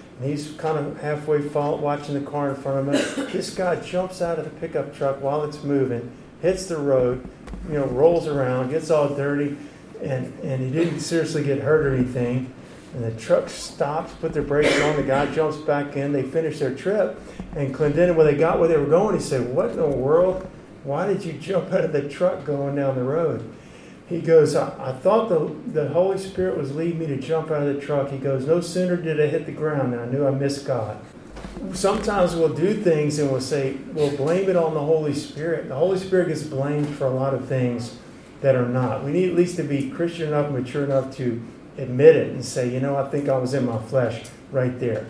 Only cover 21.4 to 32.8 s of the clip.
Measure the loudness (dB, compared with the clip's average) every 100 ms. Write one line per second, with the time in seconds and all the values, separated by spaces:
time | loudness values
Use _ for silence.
21.4 | -2 -2 0 0 2 0 -2 0 0 0
22.4 | -2 -2 -2 0 0 0 0 0 0 -2
23.4 | -8 -16 -20 -20 -20 -18 -8 -4 6 8
24.4 | 8 4 -2 -4 -8 0 4 4 4 0
25.4 | 0 -6 -4 -2 0 2 2 0 -4 -2
26.4 | -2 -2 -4 -2 -2 -2 -4 -4 -2 -2
27.4 | 0 0 0 -2 -2 -2 -2 -2 -2 0
28.4 | 2 2 2 0 0 0 0 2 2 0
29.4 | -4 -4 -2 0 -2 -2 -2 0 2 2
30.4 | 0 -2 -4 -4 -4 -8 -14 -20 -18 -16
31.4 | -14 -12 -10 -2 0 0 0 2 2 4
32.4 | 2 2 0 2